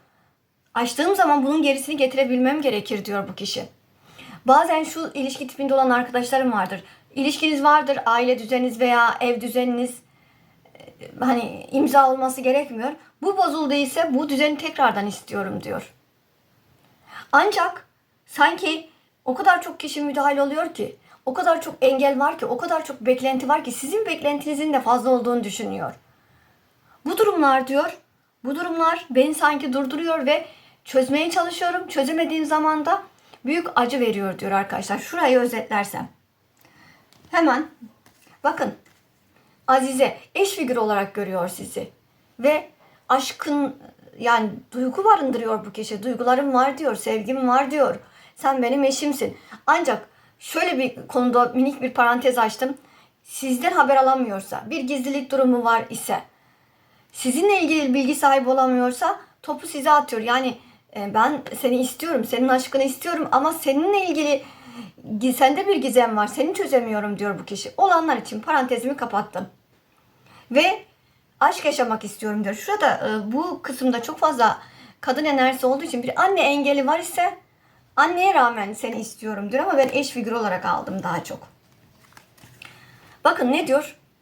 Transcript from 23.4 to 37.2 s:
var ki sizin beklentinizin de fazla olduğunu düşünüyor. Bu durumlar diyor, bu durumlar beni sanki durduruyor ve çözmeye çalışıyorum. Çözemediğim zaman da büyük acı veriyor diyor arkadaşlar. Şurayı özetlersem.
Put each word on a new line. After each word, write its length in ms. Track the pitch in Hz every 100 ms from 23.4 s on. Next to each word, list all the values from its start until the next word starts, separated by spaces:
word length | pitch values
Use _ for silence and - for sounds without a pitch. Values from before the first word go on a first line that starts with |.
| 269
var 140 | 302
ki 80 | 247
sizin 340 | 233 269 415 415
beklentinizin 680 | 330 285 285 294 285 311
de 80 | 277
fazla 280 | 226 247 233
olduğunu 340 | 254 226 240
düşünüyor. 500 | 202 196 202 196 135 - _ _ _ _ _ _ _ _ _ _ 294
Bu 120 | 403
durumlar 500 | 427 359 285 262 254
diyor, 300 | 277 330 - _ _ _ _
bu 120 | 247 294
durumlar 500 | 349 330 320 339 -
beni 260 | 254 294 302
sanki 380 | 302 294 285
durduruyor 520 | 262 262 302 330 320 262
ve 200 | 320 - - _ _ -
çözmeye 460 | 262 254 285 339
çalışıyorum. 560 | 349 339 - 349 359 370
Çözemediğim 580 | 302 269 320 330 320 294
zaman 400 | 311 311 302 302
da 180 | 392 - _ _ - 247
büyük 220 | 330 330 -
acı 240 | 240 269
veriyor 400 | 233 202 196 190
diyor 120 | 196
arkadaşlar. 480 | 196 196 202 196 202
Şurayı 400 | - 339 285 254
özetlersem. 720 | 240 226 - 214 202 170 - _ _ _ _ _ _ _ - _ _ _